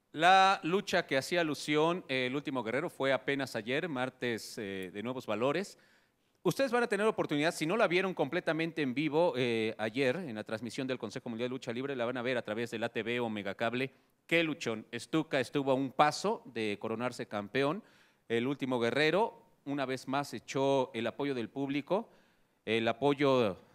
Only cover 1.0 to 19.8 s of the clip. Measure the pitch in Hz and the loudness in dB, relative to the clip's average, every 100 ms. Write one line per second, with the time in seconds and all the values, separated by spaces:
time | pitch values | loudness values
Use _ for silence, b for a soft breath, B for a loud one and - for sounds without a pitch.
1 | - 135 131 175 160 175 - 151 160 180 | 2 0 0 0 0 -2 0 2 4 2
2 | - 131 127 139 151 135 110 123 165 - | -2 -2 -2 -2 -4 -4 -2 -2 -2 -2
3 | 135 131 - 139 131 117 107 135 175 131 | 0 0 0 -2 -2 -6 -2 -2 -2 -2
4 | 127 - 123 110 - - 101 98 92 98 | -4 -4 -4 -4 -6 -8 -8 -6 -8 -8
5 | 113 131 117 107 127 156 202 - b b | -6 -6 -4 0 0 0 -4 -10 b b
6 | b b b _ 180 160 269 240 240 196 | b b b _ -2 2 2 2 2 2
7 | 214 196 147 147 156 - 156 220 196 175 | 2 2 0 2 2 0 0 2 4 4
8 | 190 180 143 175 170 156 165 160 139 123 | 0 0 -2 -2 0 0 -2 -2 -2 0
9 | 156 147 175 127 127 113 110 110 110 113 | 0 2 2 2 0 2 0 -2 -4 0
10 | 131 147 170 107 104 110 113 - 131 127 | 2 0 -4 -8 -6 -6 -6 -6 -6 -4
11 | 107 131 123 113 123 127 - 117 135 135 | -6 -8 -8 -6 -4 -6 -6 -6 -4 -4
12 | 117 127 120 123 107 107 120 113 117 120 | -4 -2 -2 -2 -2 -4 -4 -4 -4 -2
13 | 110 120 117 107 98 95 117 123 131 b | -2 -2 -2 -4 -6 -4 -2 -2 -6 b
14 | b b - 165 160 143 120 110 - 117 | b b 0 0 2 -2 -4 -6 -6 -12
15 | - 160 147 143 123 147 135 135 135 - | -4 -2 0 0 0 0 2 2 2 4
16 | 151 147 190 - - 113 107 101 110 113 | 4 4 -2 -4 -6 -4 -2 -2 -4 -4
17 | 123 120 120 104 104 131 139 190 - b | -4 -6 -8 -6 -2 0 2 0 -8 b
18 | b b - 117 123 143 127 127 117 131 | b b -2 0 0 -2 -2 0 2 2
19 | 156 170 226 - - _ - 143 | 2 2 0 -4 -20 _ -8 -4